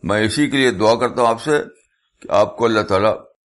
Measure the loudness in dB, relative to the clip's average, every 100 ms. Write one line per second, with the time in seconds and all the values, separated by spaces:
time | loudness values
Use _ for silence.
0 | -2 0 0 0 -2 2 0 2 2 2
1 | -2 0 0 0 -2 -2 -4 _ _ _
2 | _ _ -2 0 0 0 0 0 0 0
3 | 0 -2 -10 _